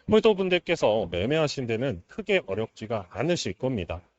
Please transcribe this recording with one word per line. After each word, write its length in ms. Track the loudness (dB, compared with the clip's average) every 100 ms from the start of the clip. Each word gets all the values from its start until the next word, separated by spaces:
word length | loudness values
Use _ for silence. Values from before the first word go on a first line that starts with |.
| 2
홀더분들께서 960 | 4 6 2 2 0 0 2 2 2 0
매매하신 560 | -2 0 2 0 -2 -4
데는 340 | -2 -2 -6 -10
크게 340 | -10 -2 -2 0
어렵지가 640 | -4 -6 -8 -6 -6 -6
않으실 420 | -4 -2 -2 -4
겁니다. 480 | -4 -4 -2 -4 -8 -12